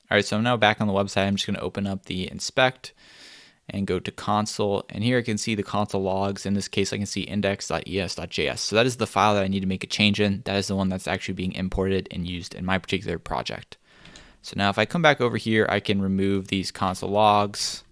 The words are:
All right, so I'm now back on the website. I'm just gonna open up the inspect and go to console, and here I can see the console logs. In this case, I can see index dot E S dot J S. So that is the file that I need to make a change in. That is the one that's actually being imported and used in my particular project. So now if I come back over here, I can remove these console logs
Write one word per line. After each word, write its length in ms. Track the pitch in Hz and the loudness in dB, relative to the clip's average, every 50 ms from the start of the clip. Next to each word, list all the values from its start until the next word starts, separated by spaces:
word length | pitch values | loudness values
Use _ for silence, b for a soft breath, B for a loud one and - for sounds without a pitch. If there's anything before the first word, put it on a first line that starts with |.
| _ _ | _ _
All 60 | - | 2
right, 80 | 104 101 | 2 2
so 140 | - - 107 | 2 0 0
I'm 60 | 113 | 2
now 120 | 120 123 | 2 2
back 240 | 113 107 104 107 - | 4 4 4 4 4
on 80 | 110 104 | 2 2
the 120 | 98 98 | 2 2
website. 260 | 101 95 - 101 95 98 | 0 0 0 0 2 2
I'm 80 | 101 | 0
just 120 | 98 - - | 0 -2 -2
gonna 200 | 101 - - 92 | -4 -4 -4 -4
open 160 | - 101 101 98 | -4 -4 -4 -4
up 180 | 98 95 - | -4 -6 -6
the 260 | - 90 92 92 - | -8 -6 -6 -6 -6
inspect 640 | 90 90 - - - - 131 127 - - - - - B B B B B B B B B B B B B B - | -8 -8 -10 -4 2 2 2 2 2 -2 -14 -20 -20 B B B B B B B B B B B B B B -8
and 200 | - 98 98 95 | -4 -4 -2 0
go 120 | 92 92 | 0 -2
to 120 | - - | -2 -4
console, 720 | - - - - 104 107 107 110 - - 104 101 101 98 - - | -10 -6 -2 0 0 0 0 -2 -2 0 0 0 0 0 -2 -6
and 140 | - 104 107 | -6 -2 0
here 140 | 120 127 123 | 2 2 0
I 60 | 117 | 0
can 160 | 117 110 104 | 0 -4 -2
see 160 | - - 113 | -2 -2 -2
the 80 | 101 98 | -2 -2
console 400 | - - 101 104 - - 101 95 | -2 0 0 0 0 0 0 0
logs. 420 | 95 95 95 98 98 98 98 - | 0 0 0 0 -2 -2 -4 -2
In 80 | 98 101 | 0 0
this 140 | 101 95 - | 0 -2 -2
case, 260 | - - 98 - - | -2 0 0 0 -2
I 40 | 101 | -4
can 100 | 101 95 | -6 -6
see 140 | - 101 | -6 -6
index 460 | - - - 104 98 98 98 - - - | -6 -4 -4 -2 0 0 0 -2 -4 -6
dot 160 | 80 82 - - | -6 -6 -6 -4
E 120 | 87 98 | -4 -2
S 140 | 92 85 - | -2 -2 -6
dot 160 | - 80 - | -8 -8 -6
J 180 | - - 80 69 | -4 -2 -2 -2
S. 140 | 62 - | -2 -4
So 140 | - - 98 | -4 0 2
that 100 | 107 120 | 2 2
is 120 | 131 120 127 | 2 2 -2
the 100 | 113 - | -4 -2
file 260 | - 104 98 107 104 | 2 4 4 4 4
that 100 | 101 98 | 4 2
I 40 | 95 | 0
need 160 | 95 98 95 | 0 0 0
to 80 | 95 95 | 0 -2
make 100 | 92 - | -2 -4
a 120 | - - - | -6 0 4
change 240 | 104 104 104 107 | 4 4 4 4
in. 220 | 104 104 98 98 - | 2 2 2 -2 -2
That 120 | - 98 101 | -2 -2 -2
is 100 | 98 - | 0 0
the 80 | 101 | 0
one 120 | 95 98 95 | 0 0 0
that's 200 | 92 95 - - | -2 -2 -4 -4
actually 260 | 92 95 - - 95 | -4 -4 -4 -6 -6
being 200 | 92 92 95 - | -4 -4 -4 -4
imported 540 | - 95 185 - - 95 95 95 95 92 - | -4 -4 -4 -2 0 0 2 0 0 -2 -4
and 180 | - 90 87 90 | -8 -8 -6 -6
used 240 | 90 87 85 - - | -6 -8 -8 -10 -10
in 100 | - 87 | -8 -2
my 140 | 90 95 92 | 0 0 0
particular 400 | - - - 92 101 - 87 85 | 0 -2 -4 -2 -2 -4 -6 -6
project. 600 | - - - 62 62 - - - - _ - B B B B B B B B B B B B B B | -6 -6 -4 -4 -4 -4 -8 -10 -12 _ -20 B B B B B B B B B B B B B B
So 100 | - - | -10 -4
now 140 | - 101 101 | 0 0 2
if 80 | 98 - | 4 2
I 80 | 107 | 0
come 160 | - - 175 | 2 2 4
back 180 | 160 151 143 - | 6 6 6 6
over 180 | 123 120 117 110 | 2 0 0 0
here, 280 | - 113 110 110 104 - | 0 2 4 4 4 4
I 120 | 95 104 | 2 0
can 200 | - - 104 98 | 2 2 0 2
remove 480 | 98 98 95 95 98 98 98 98 95 - | 2 2 2 2 2 2 2 0 0 0
these 220 | 101 98 90 - | -2 -2 -2 -4
console 380 | - - 98 95 92 - - 95 | -4 -2 -2 -2 -2 -2 -4 -2
logs 720 | 101 104 107 107 104 104 104 101 101 - - - - - - _ | 2 4 6 6 6 6 4 0 -2 -4 -6 -6 -6 -8 -14 _